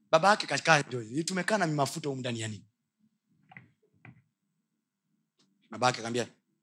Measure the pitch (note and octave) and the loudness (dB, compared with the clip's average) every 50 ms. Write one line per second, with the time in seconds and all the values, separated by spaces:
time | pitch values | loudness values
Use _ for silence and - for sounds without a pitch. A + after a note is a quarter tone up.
0 | _ _ - D#3+ E3 G3 G#3 G#3 - - C#3+ C3+ - E3 D#3+ D3 C#3 - B2+ B2 | _ _ 2 4 6 6 4 4 2 -2 -4 -2 4 4 4 4 4 0 -6 -8
1 | A2+ G#2+ A#2+ D3+ E3 - F#3 F3+ E3+ - G#3+ G#3 F#3 D#3+ D3+ D3 C#3 C3 - E3+ | -8 -6 -4 -4 -4 -2 -4 -4 0 0 0 2 2 0 2 0 0 0 -2 -4
2 | - D3 C#3 C3 B2 B2+ A#2 A2+ A2+ A2 G#2+ F#2+ - _ _ _ _ _ _ _ | -6 -4 -6 -4 -4 -4 -4 -4 -6 -8 -8 -10 -14 _ _ _ _ _ _ _
3 | _ _ _ _ _ _ _ _ _ _ - - - _ _ _ _ _ _ _ | _ _ _ _ _ _ _ _ _ _ -20 -20 -20 _ _ _ _ _ _ _
4 | - - - - _ _ _ _ _ _ _ _ _ _ _ _ _ _ _ _ | -20 -20 -20 -20 _ _ _ _ _ _ _ _ _ _ _ _ _ _ _ _
5 | _ _ _ _ _ _ _ _ _ _ _ _ _ _ - G#2+ A#2+ B2+ A#2+ A#2 | _ _ _ _ _ _ _ _ _ _ _ _ _ _ -4 0 2 2 2 0
6 | A2 A#2 A#2 A#2+ A2+ A2 - _ _ _ _ _ | -4 -4 -4 -4 -4 -4 -8 _ _ _ _ _